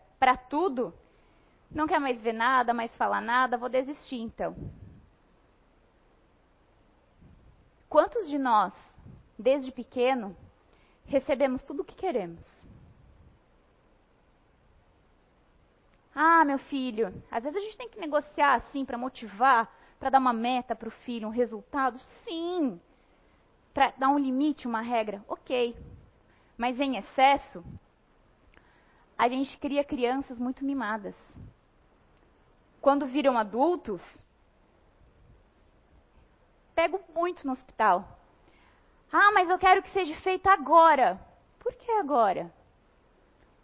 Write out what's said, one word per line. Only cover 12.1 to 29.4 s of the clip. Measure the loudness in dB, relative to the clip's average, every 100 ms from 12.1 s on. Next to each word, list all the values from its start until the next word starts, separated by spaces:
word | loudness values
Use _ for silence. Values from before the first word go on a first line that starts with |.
| -4 -6 -12 -20 -20 -20 -20 -20 -20 -20 -20 -20 _ _ _ _ _ _ _ _ _ _ _ _ _ _ _ _ _ _ _ _ _ _ _ _ _ _ _ _
"Ah, | 0 4 4
meu | 4 0
filho", | -4 -6 -4 -4 -4 -6 -10
às | -8
vezes | -6 -8
a |
gente | -10 -12
tem | -16
que | -12
negociar | -4 -4 -4 0 2
assim | 2 -2 -10
pra | -8 -8
motivar, | -8 -10 -12 0 4 4 0 -8 -20 -8
pra | 2
dar | 2
uma | 4
meta | 0 0 -2 -4
pro | -8 -10
filho, | -12 -10 -8 -4
um |
resultado. | -2 -2 -4 -8 -2 -2 -4 -16 -18
Sim. | -10 -8 -4 -2 -2 -4 _ _ _ _ _ _ _ _ _
Pra | 0 0 2
dar | 0
um | 2
limite, | 0 0 0 -2 -4
uma | -6
regra, | -2 -2 -2 -6 -10
ok. | -12 -4 -2 -2 -4 -18 -20 -20 _ _ _ _ -6
Mas | -4 -2
em | -2 -4
excesso, | -4 4 6 4 -2 -18 -16 -20 _ _ _ _ _ _ _ -20 _ _ _ _ _ -2
a | 0
gente | 0